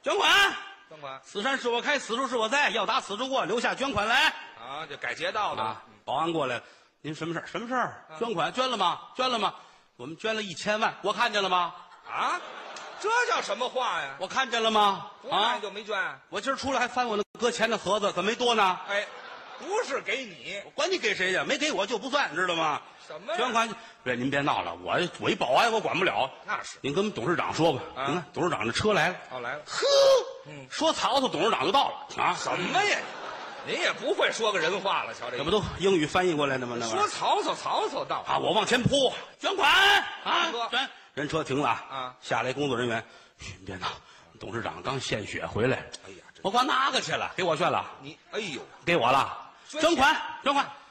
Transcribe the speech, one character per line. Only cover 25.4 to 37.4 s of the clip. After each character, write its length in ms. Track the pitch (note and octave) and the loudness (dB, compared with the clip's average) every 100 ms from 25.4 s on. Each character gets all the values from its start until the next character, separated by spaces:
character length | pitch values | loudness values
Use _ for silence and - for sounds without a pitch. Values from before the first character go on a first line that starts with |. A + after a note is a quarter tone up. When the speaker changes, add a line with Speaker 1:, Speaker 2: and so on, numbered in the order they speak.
| B2 | 4
Speaker 1:
安 180 | C#3+ A3+ | 4 4
我 80 | A3 | 2
管 180 | D#3 C3 | 0 2
不 80 | F3+ | 2
了。 240 | G#2+ C3 - F#3 | 2 -2 -4 -8
Speaker 2:
那 160 | G#3 | -8
是。 160 | - - | -8 -6
Speaker 1:
您 120 | C3 | -2
跟 100 | D3 | 0
我 0 | |
们 80 | G#3+ | 0
董 160 | - B2+ | -2 -2
事 80 | D#3+ | 0
长 160 | F2 | -2
说 220 | - D#3+ | 2 2
吧。 80 | C3 - - | 2 -6 -6
Speaker 2:
啊。 100 | C3+ | -4
Speaker 1:
您 100 | E3+ | -4
看， 100 | D#3+ | -4
董 100 | B2 | -4
事 60 | C#3 | -2
长 140 | - G#2+ | 0 -2
这 60 | |
车 220 | - G#3+ | 2 4
来 160 | F#3+ D#3+ | 4 2
了。 60 | F3+ - | -2 -10
Speaker 2:
哦， 80 | B2+ | -10
来 160 | A#2+ D3 | -8 -8
了。 80 | - | -8
Speaker 1:
呵。 200 | - C5+ C#5 C#5 C5 - - - | -2 4 8 8 8 4 -10 -16
Speaker 2:
嗯。 220 | D4+ - | -16 -12
Speaker 1:
说 240 | - D#4+ | -2 0
曹 260 | D4 D4 C#4+ | 2 2 2
操， 80 | B3 | 0
董 160 | D3+ | 0
事 60 | G#3 | 0
长 160 | F3+ C3 | 2 2
就 60 | |
到 180 | C#4 C4 | 4 2
了 340 | - - - | -2 -10 0
啊。 120 | C#3 F3 | 0 0
Speaker 2:
什 160 | - C3 | -2 -2
么 280 | F#3 E4 | 0 2
呀？ 160 | G#4 D4+ - - - - - - B2+ | 2 0 -4 -10 -10 -10 -12 -12 -6
您 100 | A#3+ | -2
也 140 | F4 | -2
不 220 | E3 A#3+ | -2 -2
会 180 | F4 C4 | 0 0
说 180 | - A3 | 2 0
个 40 | G3 | 0
人 220 | D#3+ F#3+ | 0 0
话 240 | F#3+ D#3+ | 0 -2
了， 100 | A2+ | -4
瞧 160 | A2+ A#2+ | -8 -8
这。 80 | B2 | -4
Speaker 1:
这 60 | |
不 80 | D3 | 0
都 100 | G#3 F3 - | 0 0 0
英 160 | F#3 | 2
语 120 | F#3 D3 | 4 4
翻 200 | F#3 F#3 | 2 2
译 80 | |
过 140 | D3+ C#3+ | 2 0
来 100 | C3 | 0
的 80 | B2 | -2
吗？ 120 | A#2+ | -4
那 80 | A#2 | -2
玩 80 | A2 | 0
意 40 | |
儿。 20 | |
Speaker 2:
说 60 | - | 0
曹 340 | - - F4+ | 0 0 0